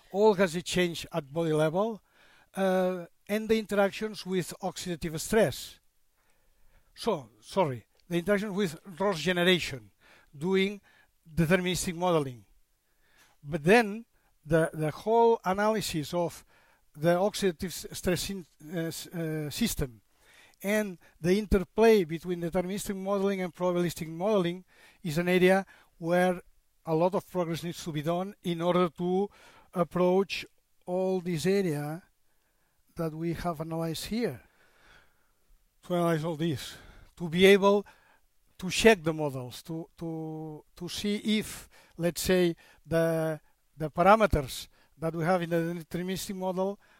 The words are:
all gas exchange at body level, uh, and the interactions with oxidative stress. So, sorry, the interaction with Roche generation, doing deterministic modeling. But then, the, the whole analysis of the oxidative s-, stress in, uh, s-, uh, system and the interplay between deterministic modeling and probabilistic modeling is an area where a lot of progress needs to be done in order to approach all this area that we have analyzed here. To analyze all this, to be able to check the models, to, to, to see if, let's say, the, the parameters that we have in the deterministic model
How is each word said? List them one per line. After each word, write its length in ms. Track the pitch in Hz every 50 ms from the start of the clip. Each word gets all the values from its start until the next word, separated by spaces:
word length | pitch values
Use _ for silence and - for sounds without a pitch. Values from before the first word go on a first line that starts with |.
| _ _
all 220 | - 196 214 220 202
gas 200 | 175 196 175 151
exchange 520 | 180 156 - - 180 180 170 160 - - -
at 200 | - 170 147 135
body 200 | 139 165 170 160
level, 480 | 156 151 156 156 151 185 214 233 220 190 _ _ _ _ _ _ _ _ _ _ _
uh, 500 | 190 190 190 185 185 185 185 185 180 170 - _ _ _ -
and 200 | 208 220 220 214
the 100 | 226 220
interactions 640 | 214 - 202 202 202 196 - - 220 214 208 - -
with 260 | 180 190 185 165 - 175 -
oxidative 560 | - 185 - - - 185 170 151 - 165 156 156
stress. 600 | - - 220 214 196 139 120 - - - - _ _ _ _ _ _ _ _ _ _ _ _ _ _ _ _ _ _ _ _ _ _ _ _
So, 340 | - - 226 202 151 127 - _ _
sorry, 440 | _ - - 196 185 143 127 110 - _ _ _ _ _
the 100 | 175 170
interaction 360 | 170 196 208 196 208 220 180
with 240 | 196 214 165 151 160 _ 202 170 147
Roche 240 | 196 208 190 156
generation, 680 | 143 180 180 175 175 185 185 170 - - 135 123 107 101 _ _ _ _ - - _ _ -
doing 440 | 139 151 185 190 190 190 196 208 196 _ _ _ _ _ _ _ _ _ 170 151
deterministic 600 | 147 170 147 185 180 180 180 180 - - 196 165
modeling. 500 | 165 180 180 175 170 143 131 123 113 101 _ _ _ _ _ _ _ _ _ _ _ _ _ _ _ _ _ _ _ -
But 200 | 143 156 165 143
then, 400 | 170 208 240 233 202 202 226 233 _ _ _ _ _ _ _ _
the, 240 | 151 165 160 160 -
the 180 | - 160 156 151
whole 500 | - - - 214 226 233 233 233 226 - -
analysis 720 | 180 190 202 208 220 220 214 - - - 156 143 - -
of 300 | 175 170 151 - - - _ _ _ _ _ _ _ _ _ _
the 180 | 147 147 170 175
oxidative 520 | 175 190 208 - - 202 190 165 - -
s-, 200 | 175 - - - -
stress 380 | 160 - - 190 180 - - -
in, 160 | 196 190 156 - _ _ 151 151 185
uh, 40 | 170
s-, 260 | 165 165 - - - -
uh, 420 | - 170 165 156 156 156 151 143
system 500 | - - 233 208 - - 151 127 113 104 _ _ _ _ _ _ _ - - _ _ _
and 360 | - 196 214 214 214 202 175 - _ - _ _
the 180 | 156 175 185 208
interplay 680 | 214 170 - 196 175 - _ - 220 226 220 208 180
between 360 | 147 165 165 - 180 180 175
deterministic 520 | 170 165 151 185 175 180 202 202 - - 202
modeling 460 | 190 190 190 202 196 190 196 196 185
and 140 | 185 175 -
probabilistic 540 | - 180 180 175 175 175 170 - - 170 156
modeling 540 | 160 165 180 220 220 196 175 170 175 185 - _ _ _ - - _ _
is 160 | - 175 143 170
an 100 | 175 180
area 360 | 185 185 180 180 185 196 190 - - - _ _ _ _
where 420 | 170 165 175 180 180 185 180 175 - - _ _ _ _ _ _ _
a 100 | 165 160
lot 200 | 160 170 185 190
of 140 | 185 - -
progress 320 | - 180 175 160 170 139
needs 200 | 156 175 165 -
to 100 | - 175
be 100 | 147 156
done 320 | 139 160 170 175 190 202 208 _ -
in 160 | 180 175 165
order 280 | 170 180 170 180 180 165
to 380 | - - 175 180 180 190 202 202 - - - - - - _ _
approach 720 | - 180 170 - - 175 180 180 180 190 196 - - - - - _ _ _ _ _ _ _
all 340 | - 180 185 185 190 190 185
this 260 | 165 180 175 151 135
area 560 | 185 196 202 196 175 147 147 147 147 156 180 - _ _ _ _ _ _ _ _ _ _ _ _ _ _ _ _ _ _
that 180 | - 165 160 151
we 180 | 160 165 170
have 280 | 160 - - 175 170 143
analyzed 460 | 165 160 160 165 165 165 156 - -
here. 340 | - 208 233 240 180 127 110 - _ _ _ _ _ _ _ _ _ - - _ _ _ _ _ _ _ _ _ _ - _ _ _ _ _ - -
To 60 | 175
analyze 300 | 175 170 170 170 156 151
all 120 | 170 165
this, 400 | 143 165 175 143 - - - - - - - - - - - _
to 120 | - 170 165
be 160 | 156 175 190
able 380 | 190 202 196 190 202 202 208 202 - - _ _ _ _ _ _ _ _ _ _ _ _ -
to 120 | - 185
check 320 | - - - 220 226 180
the 100 | 151 165
models, 500 | 156 156 151 143 131 131 123 123 - -
to, 260 | - - 160 165 170 - _ -
to, 640 | 170 165 160 160 160 156 156 156 160 156 151 147 - _ _
to 120 | - 180 170
see 280 | - - - 208 208
if, 520 | 214 - 220 214 214 - - - - - - _ - - _ _ -
let's 220 | 165 175 165 -
say, 340 | - - 185 180 180 170 165 - - - - _ _
the, 540 | 147 160 165 165 165 165 160 160 160 156 151 - _ _ _ _ _ _
the 140 | 143 156 151
parameters 760 | - 175 170 190 214 226 214 185 - 156 135 117 - - - - _ _ _ _ _ -
that 160 | 160 165 160
we 100 | 170 156
have 180 | 170 190 180
in 80 | 170 165
the 340 | 170 170 165 170 175 175 156
deterministic 520 | - - 170 180 185 190 170 - - 196
model 420 | 185 185 190 180 185 190 196 202 - _ _ _